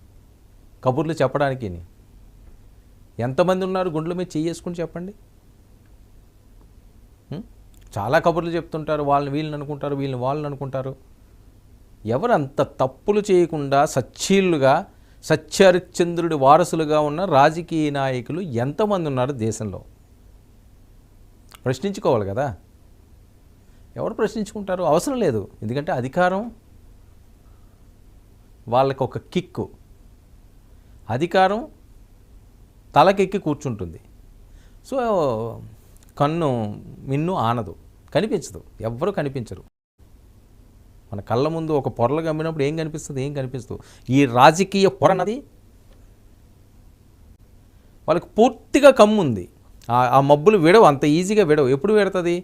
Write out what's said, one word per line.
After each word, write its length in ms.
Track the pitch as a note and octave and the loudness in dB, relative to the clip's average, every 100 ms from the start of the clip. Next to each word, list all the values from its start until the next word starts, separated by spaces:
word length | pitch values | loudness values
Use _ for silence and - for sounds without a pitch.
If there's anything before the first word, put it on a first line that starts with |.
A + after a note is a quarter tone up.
| - - - _ - - - - C3 | -20 -20 -20 _ -20 -20 -20 -6 -4
కబుర్లు 280 | B2+ D#3+ D#3 | -2 -2 0
చెప్పడానికి 480 | C3 D3 C#3+ C3 A2 E2+ - - - - - - - - - - - - - - A#2+ | -2 0 -2 -4 -8 -10 -16 -20 -20 -20 -20 -20 -20 -20 -20 -20 -20 -20 -20 -8 -6
ఎంతమంది 360 | C3 F3 F#3 F#3+ | 0 0 0 -2
ఉన్నారు? 220 | F#3+ F#3 D#3 | -4 -4 -4
గుండెల 180 | D#3+ F3 | -6 -6
మీద 100 | F3+ | -6
చేసుకుని 420 | D3+ D#3+ E3 - E3+ | -6 -6 -6 -10 -10
చెప్పండి. 340 | E3 E3+ F3+ G#3 - - _ - - - - - - - - _ - - - - - - - - - | -10 -10 -14 -16 -20 -20 _ -20 -20 -20 -20 -20 -20 -20 -20 _ -20 -20 -20 -20 -20 -20 -20 -20 -16
హ్మ్? 120 | - - - - - - | -14 -16 -20 -20 -20 -16
చాలా 240 | - G#2 D#3 F3 | -8 -2 0 0
కబుర్లు 260 | E3+ E3+ E3 | -2 -4 -6
చెప్తుంటారు, 460 | E3 D#3+ D3+ D3+ C#3+ | -8 -10 -6 -4 0
వాళ్ళని 220 | C#3+ C#3+ C#3+ | 0 -2 -6
వీళ్ళని 200 | D#3 D3 | -6 -10
అనుకుంటారు, 360 | C#3+ C#3+ C#3+ C#3 | -10 -8 -6 -6
వీళ్ళని 180 | C#3 B2+ B2+ | -6 -4 -4
వాళ్ళని 220 | D3 D3 | -6 -6
అనుకుంటారు. 440 | C3+ C#3 C3+ C3 C#3 - - - - - - - - - - G#2 B2 | -10 -10 -8 -8 -12 -18 -20 -20 -20 -20 -20 -20 -20 -20 -14 -4 -2
ఎవరు 180 | A#3 G#3 | 0 0
అంత 220 | C3+ - C#3 - | 0 -4 -4 -2
తప్పులు 400 | C3 - - G#3 G3+ | -4 -4 -2 -2 2
చేయకుండా 500 | F#3 E3+ D#3 C#3 C#3 D3+ - | 2 2 -2 -2 0 0 -2
సచ్చీలుగా 800 | - - - G3 F#3 E3 C3 D3 G3 - - - | -6 -6 0 2 2 2 4 2 0 -16 -20 -12
సత్యహరిశ్చంద్రుడి 1120 | - D#3 - - F#3+ F3+ F3 - F3 E3+ E3+ D#3 C3 | -2 -2 -2 4 6 6 0 -4 -2 -2 -2 2 6
వారసులుగా 540 | D#3 F3 E3 D3+ D3+ D3+ | 8 6 -2 0 0 0
ఉన్న 140 | D3 F#3+ C#3 | -4 0 4
రాజకీయ 500 | D#3 D#3+ E3 E3 D3+ C#3+ | 4 2 -6 -4 -2 -2
నాయకులు 440 | C3+ B2+ A2+ D3+ F#3+ A2+ B2+ | -4 -4 -6 -8 -6 -4 -4
ఎంతమంది 440 | C#3+ G#3+ G3 D#3 | -2 -2 0 -2
ఉన్నారు 240 | C3 B2+ C#3 A2 | -2 -2 -2 -4
దేశంలో? 360 | G#2+ G#2+ F2+ - - - - - - - - - - - - - - - - - - B2 | -4 -8 -10 -16 -20 -20 -20 -20 -20 -20 -20 -20 -20 -20 -20 -20 -20 -20 -20 -20 -12 -6
ప్రశ్నించుకోవాలి 640 | C3 G3+ G3 F3 B2 F#2+ | -6 -6 -4 0 0 -2
కదా. 160 | G2 C#3 F#2+ - - - - - - - - - - - - - - | -4 -6 -8 -18 -20 -20 -20 -20 -20 -20 -20 -20 -20 -20 -20 -20 -8
ఎవరు 160 | C3+ A3+ | -8 -4
ప్రశ్నించుకుంటారు? 600 | G#3+ A3+ G3+ A3 F#3+ F#3 E3+ | -4 -4 -8 -10 -8 -4 2
అవసరం 260 | D3+ C#4+ C4 F#3+ | 0 0 -2 -2
లేదు. 140 | A2 F#2 - | -2 -6 -10
ఎందుకంటే 280 | A2 B2+ D#3 D3+ | -8 -6 -6 -6
అధికారం 420 | B2 D3+ F3+ F#3+ A#3 - - - - - - - - - - - - - - - - - - - - - - | -4 0 0 -2 -8 -14 -20 -20 -20 -20 -20 -20 -20 -20 -20 -20 -20 -20 -20 -20 -20 -20 -20 -20 -20 -20 -2
వాళ్ళకొక 440 | A#2 C3+ C3+ B2+ A#2 - | 0 2 0 -4 -6 -6
కిక్కు, 320 | F3+ F3+ - G#2+ - - - - - - - - - - - - - - A#2 | -6 -6 -10 -10 -12 -20 -20 -20 -20 -20 -20 -20 -20 -20 -20 -20 -20 -8 -4
అధికారం 440 | E3+ F#3+ F#3+ G#3 D4+ - - - - - - - - - - - - | 0 2 2 0 -8 -18 -20 -20 -20 -20 -20 -20 -20 -20 -20 -20 -4
తలకెక్కి 460 | C#3+ E3 G3+ F#3+ G3 D#3 | 2 4 4 0 -2 -4
కూర్చుంటుంది. 540 | C#3+ C3+ G#2+ F2 D#2+ - - - - - - - - - | -6 -6 -8 -10 -14 -20 -20 -20 -20 -20 -20 -20 -20 -10
So 80 | C4+ A#3 G3 C#3+ A2 A2+ A2 A2+ - - - - - | -4 -2 0 0 -2 -6 -10 -18 -20 -20 -20 -14 -2
కన్ను 300 | C#3+ E3 D#3 B2 G#2+ G#2 G2 - A#2+ | -2 0 -2 -2 -4 -8 -16 -16 -6
మిన్ను 240 | C#3 D#3+ F#3 A2+ | -4 -2 -2 -2
ఆనదు, 260 | A#2+ A2 E2+ - - - | -2 -6 -12 -20 -20 -6
కనిపించదు, 460 | C#3+ G#3+ A3 - F#2 - - G#2+ | -4 -2 -4 -8 -18 -20 -10 -10
ఎవ్వరూ 240 | A#2 F3+ G3 | -6 -6 -4
కనిపించరు. 460 | C#3+ C3+ A2 F2+ - _ _ _ - - - - _ _ - - - - - | -6 -8 -12 -14 -20 _ _ _ -20 -20 -20 -20 _ _ -20 -20 -20 -20 -16
మన 100 | G2+ - | -14 -6
కళ్ళ 180 | A2+ D3+ E3 | -2 -2 -4
ముందు 160 | D#3+ D3+ | -4 -2
ఒక 100 | B2+ - | -4 -2
పొరలు 240 | A#2 D3+ E3 | -2 0 -4
కమ్మినప్పుడు 360 | D#3 D#3+ D#3+ C#3 | -4 -4 -4 -4
ఏం 60 | D#3+ | -4
కనిపిస్తుంది? 380 | D#3+ D#3 - C#3 C#3 | -6 -8 -10 -8 -6
ఏం 60 | D3 | -6
కనిపిస్తుంది? 420 | C3 B2+ A2 - - - - | -8 -10 -12 -14 -16 -16 0
ఈ 100 | C3 C#3 A#2 | 2 4 8
రాజకీయ 500 | C#3 D#3+ F#3+ G3 F#3+ F#3 | 8 8 2 2 2 4
పొర 100 | D3+ F#3 | 2 2
అన్నది 200 | F#3 B3 - - - - - - - - - - - - - - - - _ - - - - - - - - - - | -2 -6 -12 -20 -20 -20 -20 -20 -20 -20 -20 -20 -20 -20 -20 -20 -20 -20 _ -20 -20 -20 -20 -20 -20 -20 -20 -14 -4
వాళ్ళకి 220 | E3 - - | -2 -2 2
పూర్తిగా 540 | A#3 - - D4+ C#4 C4 | 2 2 -2 6 8 8
కమ్ముంది. 440 | G#3+ G#3+ D#3 G#2+ F2+ _ _ - - A#2+ | 6 6 0 -2 -8 _ _ -18 -2 2
ఆ, 40 | B2 C3 | 4 4
ఆ 40 | C#3 | 6
మబ్బులు 300 | D3 D#3+ G#3+ D#3 | 4 6 4 6
విడవు, 220 | G#3 F#3+ | 8 8
అంత 120 | C3+ D3+ D#3 | 6 2 2
ఈజీగా 280 | F#3 G#3+ F3+ | 0 2 2
విడవు. 180 | D3+ C3 C#3 | 4 2 2
ఎప్పుడు 180 | G3+ G#3+ | 2 2
విడతది? 360 | G3 F#3 F3 F3 | 2 0 -2 -4